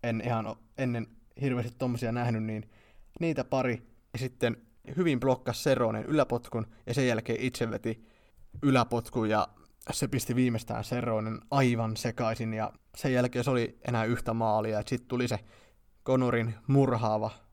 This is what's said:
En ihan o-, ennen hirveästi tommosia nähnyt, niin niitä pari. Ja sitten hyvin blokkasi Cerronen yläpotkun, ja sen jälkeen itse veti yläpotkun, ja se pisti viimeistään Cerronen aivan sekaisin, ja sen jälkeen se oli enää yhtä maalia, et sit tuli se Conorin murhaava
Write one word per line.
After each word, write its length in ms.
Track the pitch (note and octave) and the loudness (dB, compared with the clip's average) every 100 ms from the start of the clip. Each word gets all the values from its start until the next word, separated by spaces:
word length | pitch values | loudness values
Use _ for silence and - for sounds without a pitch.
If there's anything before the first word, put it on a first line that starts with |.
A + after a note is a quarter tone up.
En 200 | A#2+ A2+ | -2 -2
ihan 220 | A#2+ A2+ A2 | 0 -2 -2
o-, 120 | A2 - - | -10 -14 -6
ennen 280 | C3 A#2+ A2 - - - | -4 -2 -6 -14 -20 -4
hirveästi 340 | C#3 B2 A#2+ - | -2 0 -2 -4
tommosia 340 | B2+ A#2+ A#2 | -2 -2 -2
nähnyt, 300 | A#2+ A#2+ A2+ | 0 0 0
niin 280 | A2 G#2+ - - _ - - - | -2 -6 -10 -18 _ -20 -20 -4
niitä 240 | E3+ C#3+ | -2 -2
pari. 380 | B2+ C3+ B2+ A2+ - - _ | -2 0 0 -2 -6 -20 _
Ja 60 | A2 | -8
sitten 380 | B2+ - A#2+ A2+ - _ - C3+ | -8 -2 -2 -2 -10 _ -8 0
hyvin 240 | F3 C3 | 2 2
blokkasi 420 | C3 B2+ - A#2 | 2 2 0 -2
Cerronen 400 | D3+ B2+ A#2 A2 | 2 2 2 0
yläpotkun, 640 | - D3+ C3 D3+ - A#2 G#2 - - | 0 2 2 0 -4 -6 -6 -10 -4
ja 80 | |
sen 140 | A#2+ B2+ | 0 2
jälkeen 320 | A2+ A2+ A2+ | 0 -2 -2
itse 300 | B2+ - A#2 | -2 -2 -4
veti 360 | A2 A#2 A2+ - _ _ _ - - | -2 -4 -6 -10 _ _ _ -20 -2
yläpotkun, 680 | C#3+ C3 A#2 A#2+ - B2+ A2 | 2 4 2 0 -2 -2 2
ja 180 | G#2+ - - - _ - | 2 0 -6 -20 _ -10
se 180 | - C3 | -4 -2
pisti 260 | C3+ - | -2 -2
viimeistään 500 | B2+ B2+ A#2 - A2+ | 0 2 0 -4 -6
Cerronen 560 | G#2+ B2 A#2+ A2 A2 A2+ - | -4 -4 -2 -2 -2 -6 -2
aivan 460 | C#3 C3 A2+ A2+ A2 | 2 4 2 0 -2
sekaisin, 580 | A#2+ A2 A2+ A2+ A2+ | -4 -2 -2 -2 -4
ja 180 | A2 G#2+ - _ - | -4 -6 -8 _ -6
sen 160 | C#3+ | 0
jälkeen 320 | B2+ B2 B2 | 2 2 0
se 60 | B2 | 0
oli 280 | B2+ A#2 - - | 0 0 -4 -4
enää 160 | A#2+ | 0
yhtä 300 | A2+ A#2+ - | 0 0 -2
maalia, 460 | A2+ A2+ G#2+ A2 G#2+ | 0 2 2 2 -2
et 80 | G#2 | -2
sit 200 | B2+ - | -4 -2
tuli 200 | B2 B2 | -2 0
se 100 | G#2 - - - _ _ _ - | -2 -6 -20 -20 _ _ _ 0
Conorin 480 | C3 B2+ A#2 A2+ G#2 - | 2 4 2 0 -4 2
murhaava 640 | C#3 C3 A#2 A2 G#2+ A2 - - | 4 6 2 0 0 -2 -8 -20